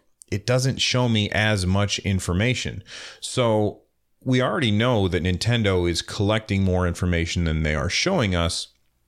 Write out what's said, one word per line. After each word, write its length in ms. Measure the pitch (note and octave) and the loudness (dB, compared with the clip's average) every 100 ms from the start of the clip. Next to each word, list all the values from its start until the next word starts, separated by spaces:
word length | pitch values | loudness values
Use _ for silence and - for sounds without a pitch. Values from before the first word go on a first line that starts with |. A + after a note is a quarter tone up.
| _ _ - | _ _ -8
it 160 | G#2 - | -6 0
doesn't 340 | B2+ C3 G#2+ | 0 0 -2
show 260 | - B2+ B2 | 0 0 2
me 220 | A2+ G2+ | 2 0
as 380 | F2+ G#2+ G#2+ F2+ | 0 2 2 2
much 320 | F#2+ G2+ - | 2 2 -2
information. 840 | - F#2+ - F2 A#2 B2 - B1+ - - - - | 0 -2 0 0 0 0 -4 -8 -14 -18 -18 -14
So 600 | - - A#2+ G#2+ G#2 - _ _ _ _ C3 | -8 -2 2 2 0 -4 _ _ _ _ 0
we 160 | B2+ | 0
already 300 | B2+ G3+ B2 | 2 0 0
know 360 | G#2 A#2+ A#2 F#2+ | 2 2 2 2
that 160 | E2+ | 0
Nintendo 640 | E2+ F2+ G#2+ A#2+ G2+ F#2 F2 | 0 0 0 0 2 2 0
is 120 | E2 | -2
collecting 640 | - - G2+ A2 - G2 | -4 -2 0 0 0 0
more 240 | F#2+ F2+ F2+ | 2 2 0
information 560 | E2 F2+ E2+ E2+ - | 0 0 0 0 -2
than 180 | E2 D#2 | 0 0
they 140 | D#2 D2+ | 0 0
are 140 | - | -2
showing 440 | - F3 F#3+ G#2+ | -2 0 0 0
us. 360 | F2+ E2+ - - _ _ _ | 0 -2 -2 -10 _ _ _